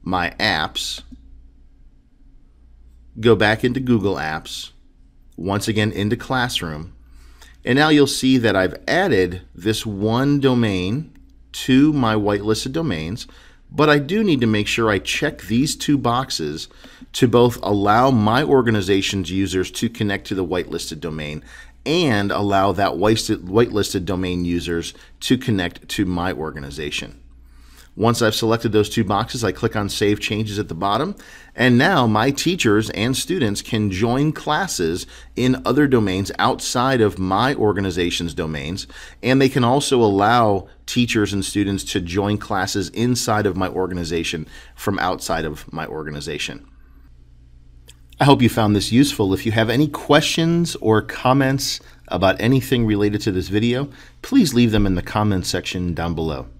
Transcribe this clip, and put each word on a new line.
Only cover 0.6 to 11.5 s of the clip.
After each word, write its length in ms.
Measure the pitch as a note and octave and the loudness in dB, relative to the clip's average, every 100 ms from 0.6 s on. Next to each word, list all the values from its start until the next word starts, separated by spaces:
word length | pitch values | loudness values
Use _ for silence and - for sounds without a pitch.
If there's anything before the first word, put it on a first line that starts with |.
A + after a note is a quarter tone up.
| D#2+ - - - - - - - - _ - - - _ _ _ - - - _ - - - - - A2+ | -2 -6 -10 -10 -16 -20 -20 -20 -20 _ -20 -20 -20 _ _ _ -20 -20 -20 _ -20 -20 -20 -20 -20 0
go 140 | A2+ | 4
back 300 | G#2 G#2 A2 | 6 4 2
into 160 | B2 B2+ | 0 0
Google 340 | B2+ A#2 G2 | 2 2 2
Apps, 560 | D#2+ D#2 D#2 - - - - - _ - _ - - | -2 -4 -6 -8 -14 -14 -20 -20 _ -20 _ -20 -8
once 320 | F2 G#2 A2 | -4 -2 0
again 240 | G#2+ G#2+ | 0 0
into 240 | F#2+ G#2 A#2+ | 0 -2 -2
Classroom, 800 | - C3 B2 - E2+ D2+ E2 - - - - - - - | -2 -4 -2 -4 -6 -10 -12 -18 -20 -20 -20 -20 -20 -12
and 120 | - B2+ | 0 2
now 140 | D#3 | 6
you'll 160 | D3+ C3+ | 6 4
see 320 | - C3 C3 | 2 2 2
that 180 | A2+ F#2+ | 4 2
I've 260 | F#2 - - | 0 -2 -2
added 540 | D#3 F#3+ G#2 F2+ F2+ - | 0 2 2 2 -2 -14
this 300 | - F#2+ G#2+ | -6 -4 -4
one 560 | A2+ G2 G#2+ A#2 C#3 C#3+ | -6 -4 0 2 2 2
domain 720 | C3+ B2 A2+ F#2+ F#2 B2 D#3+ - - - - | 2 2 2 0 -2 -4 -8 -18 -20 -20 -18